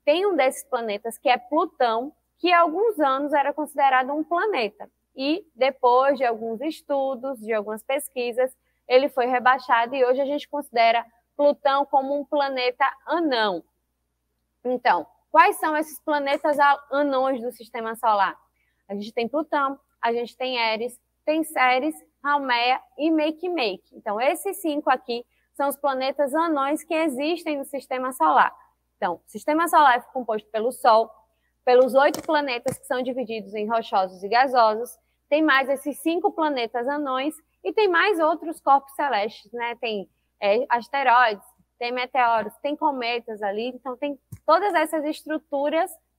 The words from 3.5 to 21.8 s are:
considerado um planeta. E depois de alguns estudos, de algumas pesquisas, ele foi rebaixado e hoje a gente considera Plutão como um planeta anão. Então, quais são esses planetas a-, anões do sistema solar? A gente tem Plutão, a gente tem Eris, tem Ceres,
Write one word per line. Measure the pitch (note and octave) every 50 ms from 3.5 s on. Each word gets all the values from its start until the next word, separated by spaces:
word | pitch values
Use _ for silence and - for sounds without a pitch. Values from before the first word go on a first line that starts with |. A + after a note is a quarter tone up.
| D4
considerado | - D4+ C#4 - D4 C#4 C4+ C4 B3+ C4 B3+ C#4+
um | D#4 D#4
planeta. | - E4+ E4+ G4 A4 G4 C4+ A3+ G3 - _ - - _ _ _ _ _
E | - C4+ C#4 D#4 F#4+ - _ _
depois | A3+ B3+ C4+ C#4 - - B3 A#3+ B3+ C4 C#4 C#4+
de | B3 C4+
alguns | A#3+ A#3 G#3+ A3+ A3+ A3+ G#3+
estudos, | C4+ D#4+ D#4 - - _ C#4+ C#4 C4+ C4+ C4+ A#3 B3 C4+ C#4 A3
de | G#3+ G#3 A3+
algumas | G#3+ G3+ G#3 G#3+ A3 -
pesquisas, | - C4+ D4+ - - - B3+ B3 A#3+ A3+ A#3 B3+ B3+ - _ _ _ _ _ _ -
ele | B3 C4 C4+ C#4+
foi | - C4+ A#3
rebaixado | B3 C4 B3 A3 B3 B3+ C4 B3+ - B3+ A3+ A#3 A#3+ C4
e | C#4 B3+
hoje | A#3+ B3+ C4
a | C#4+
gente | C4 C#4+ D4 - -
considera | - D4 C#4+ - - A#3 A3+ A3+ A3+ A#3 A3+ - _ _ _ _ _
Plutão | - C#4+ C#4+ C#4+ - _ C#4 C4+ C#4 C#4+
como | - - C#4 C4 C4+ C#4+ D4
um | C#4+
planeta | - D4+ D4 C#4+ C4+ C4+ B3+ B3 B3 B3 - C#4 C4+ - - _
anão. | - D4 F4 E4+ D#4 B3+ A3+ A3 G#3 F#3 E3 - _ _ _ _ _ _ _ _ _ _ _ _ _ _ _ _ _ _ _ _
Então, | A#3+ B3+ B3 - A#3+ F#3+ F3 D4+ - _ _ _ _
quais | - D#4 E4+ G4+ G4
são | - - D#4+ D#4
esses | F4 D#4 D#4 D4 -
planetas | _ - D4+ D4 C#4+ C#4 C#4 D4 - D#4 D4 C#4
a-, | C#4+ C#4+ C#4 C#4 - _
anões | B3+ C#4 D4 C#4+ C4+ C4 C4 C4+ C#4 A#3+
do | A3 B3 B3
sistema | - A3+ - - A#3+ A3+ A3+ A3+
solar? | A3+ - A3+ G#3+ G3+ - F3+ D#3 - _ _ _ _ _ _ _ _ _ _
A | G3
gente | G3+ G#3 A3 -
tem | - A#3 A3+
Plutão, | - D4+ D#4+ - - D4 C#4 C4+ C#4 - _ _ _ _
a | - A#3 A#3
gente | A#3+ A#3+ A#3 -
tem | _ B3+ B3+ C4
Eris, | A#3+ A#3 A3+ A3 G#3+ A#3 B3 - - _ _ _ _ _
tem | - D4+ D#4+ D#4
Ceres, | - - C#4 B3+ B3+ B3+ B3+